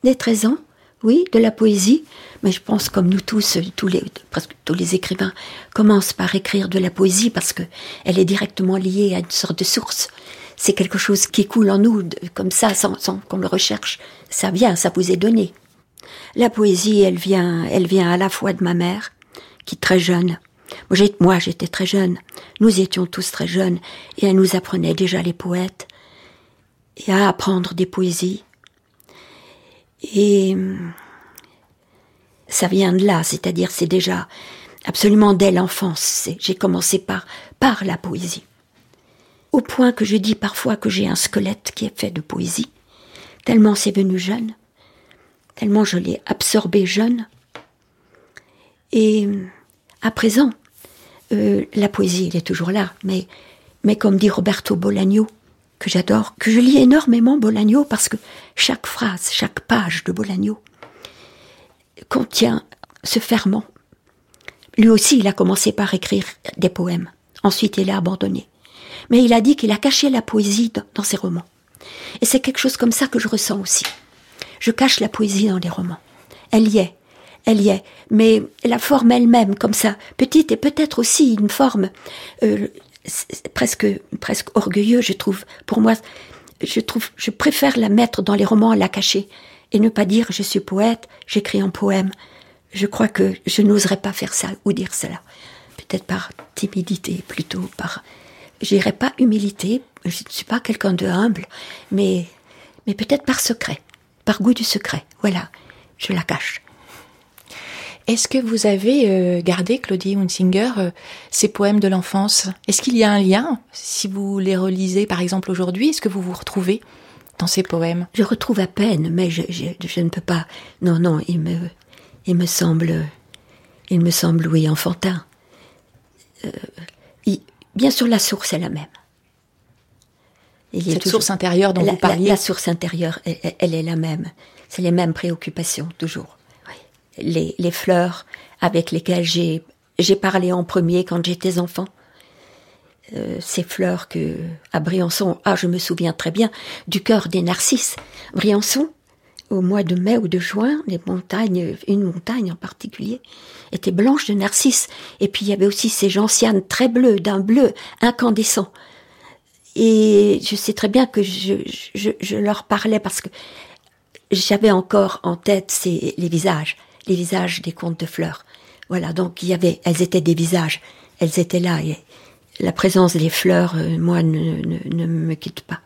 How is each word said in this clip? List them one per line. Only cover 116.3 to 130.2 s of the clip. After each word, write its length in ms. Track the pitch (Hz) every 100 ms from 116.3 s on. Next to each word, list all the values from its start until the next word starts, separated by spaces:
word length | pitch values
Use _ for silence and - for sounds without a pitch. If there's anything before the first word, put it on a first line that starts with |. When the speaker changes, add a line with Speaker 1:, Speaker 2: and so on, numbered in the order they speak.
Speaker 2:
retrouvez 480 | 175 - 202 180 220 - - - - - -
dans 80 | 175
ces 160 | -
poèmes ? 440 | 185 170 165 170 175
Speaker 1:
Je 80 | -
retrouve 380 | 202 220 - 202
à 60 | 185
peine, 440 | - 214 175 160
mais 200 | 170 180
je, 120 | 165 170
je, 180 | 170 170 170 175
je 140 | -
ne 80 | 170
peux 140 | 175
pas. 240 | - 170 165 - - _
Non, 180 | 180 165
non, 220 | 175 156 -
il 100 | 175
me, 300 | 160 170 170 _ _ - - _
il 100 | -
me 120 | 175 175
semble, 580 | - 170 160 165 160 151 - _ - _ _ _ _ -
il 100 | 180
me 100 | 170
semble, 380 | 170 170 165 160
oui, 220 | 160 156
enfantin. 560 | 156 - 170 190 180 - _ _ _ _ _ _ _ _ _ _ _ -
Euh, 40 | - - - 170 _ _ _ -
il, 160 | 196 - _ _
bien 160 | 196 262
sûr, 160 | - 233
la 120 | 220
source 360 | - 202 -
est 40 | 160
la 120 | 165
même. 160 | 156 151 - _ _ _ _ _ _ _ _ _ _ _ _